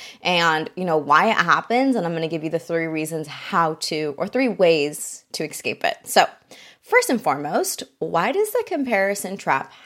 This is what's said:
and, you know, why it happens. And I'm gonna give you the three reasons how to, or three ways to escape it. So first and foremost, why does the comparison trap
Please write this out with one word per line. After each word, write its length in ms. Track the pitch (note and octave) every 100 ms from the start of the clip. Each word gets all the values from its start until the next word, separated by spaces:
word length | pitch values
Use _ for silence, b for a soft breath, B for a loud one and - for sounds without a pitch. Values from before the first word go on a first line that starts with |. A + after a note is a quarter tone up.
| B B
and, 480 | - F3 E3+ D#3 D#3 -
you 80 |
know, 120 | F3+ D#3+
why 340 | C#3 D3+ G#3
it 60 | A3
happens. 580 | E3+ D#3 - A#3 C4+ A#3
And 100 | E3+
I'm 60 |
gonna 160 | E3 D#3+
give 160 | D#3+
you 60 | D#3
the 80 | E3
three 280 | - E3 E3
reasons 400 | D#3 D#3 D#3+ D3
how 480 | C#3 - F#3+ E3
to, 400 | D#3+ - D#3 D3+ -
or 100 | G3
three 220 | B3+ C4
ways 760 | F#3+ F3+ D#3+ D3 D3+ - - _
to 120 | -
escape 400 | D#3 - A#2+ A2
it. 140 | - -
So 220 | - - E3 - _ B B B
first 300 | - A#4 A#4+
and 100 | B3
foremost, 640 | D#3 C#3+ D3 D#3+ F#4 - - _
why 340 | E3 E3+ G3
does 180 | F#4+ G#4
the 120 | B4 A#4
comparison 720 | E4 C4 G#3 G3 G3+ F#3 G3
trap 360 | - C3+ - -